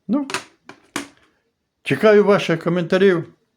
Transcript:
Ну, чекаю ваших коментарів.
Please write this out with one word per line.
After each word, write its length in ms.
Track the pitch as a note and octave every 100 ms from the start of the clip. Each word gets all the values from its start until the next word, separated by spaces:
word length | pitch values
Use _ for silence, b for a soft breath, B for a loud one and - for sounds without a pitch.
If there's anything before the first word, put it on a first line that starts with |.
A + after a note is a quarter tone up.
| -
Ну, 200 | C4+ C#4 - - _ - - _ - - _ _ _ _ _ _ _
чекаю 420 | - C3+ G#3+ G#3
ваших 380 | G3 G3 - D#3+
коментарів. 720 | E3+ F3+ E3 F#3 G3 E3+ D#3+ _ _